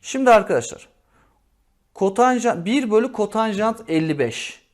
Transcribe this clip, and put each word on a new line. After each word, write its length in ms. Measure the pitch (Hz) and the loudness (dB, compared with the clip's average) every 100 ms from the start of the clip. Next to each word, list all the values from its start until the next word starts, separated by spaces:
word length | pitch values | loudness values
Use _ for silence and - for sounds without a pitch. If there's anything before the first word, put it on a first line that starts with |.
Şimdi 280 | - 262 254 | -8 0 6
arkadaşlar, 560 | 220 196 143 113 - - _ _ _ _ _ _ _ _ _ _ | 6 6 -2 -2 -14 -20 _ _ _ _ _ _ _ _ _ _
kotanjant, 720 | - 196 196 247 247 226 170 170 | -4 -2 2 2 2 -2 -4 -2
bir 260 | 269 254 | -2 0
bölü 200 | 214 262 | 0 0
kotanjant 800 | 254 202 214 220 202 214 226 - | -4 -4 -2 -4 -2 -4 -4 -4
elli 300 | 160 160 143 | -2 -2 -2
beş. 420 | 120 - - - _ | -4 -4 -12 -16 _